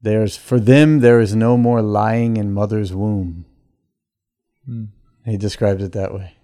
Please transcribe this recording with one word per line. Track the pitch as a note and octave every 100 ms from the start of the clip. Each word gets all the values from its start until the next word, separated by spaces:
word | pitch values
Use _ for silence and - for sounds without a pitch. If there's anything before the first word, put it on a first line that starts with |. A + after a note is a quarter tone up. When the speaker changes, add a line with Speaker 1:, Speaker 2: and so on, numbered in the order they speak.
Speaker 1:
there's, | A2 G#2+ G#2+ -
for | - B2
them, | G#2+ C3+ D#3 D#3
there | A#2+ A#2+
is | A2 G#2+
no | A2+ B2
more | A#2+ A#2+
lying | G#2+ G#2 G#2+ A#2 A#2 A2+
in | G#2
mother's | G2 G#2 G#2+ G2+
womb. | F#2 G#2+ G#2 F2+ E2 E2+ _ _ _ _ _ _ _ _ _ _ _ C3
Speaker 2:
Hmm. | A#2 A2 _ _ _ A#2
Speaker 1:
He | G#2
describes | G#2 - G#2+ F#2+
it | G2
that | G2+ F#2+
way. | F#2+ F#2 _